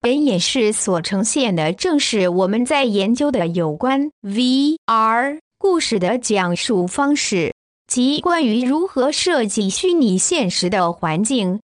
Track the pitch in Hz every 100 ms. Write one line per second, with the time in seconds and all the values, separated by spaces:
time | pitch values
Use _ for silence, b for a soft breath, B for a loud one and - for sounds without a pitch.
0 | 240 277 294 185 - 269 214 214 - 175
1 | 160 196 220 - 247 175 156 185 370 302
2 | - 220 180 175 185 214 247 294 269 202
3 | 190 247 294 254 170 170 165 151 254 269
4 | 294 _ 202 202 254 262 285 320 - 226
5 | 220 226 269 302 _ _ 392 339 - 214
6 | 175 247 254 202 180 175 - 214 180 -
7 | 277 294 - 196 156 - _ _ _ -
8 | 254 294 349 339 269 220 247 294 370 -
9 | 262 302 359 320 220 220 196 - 370 349
10 | 240 185 - 339 196 - 175 196 175 170
11 | 165 156 214 262 190 196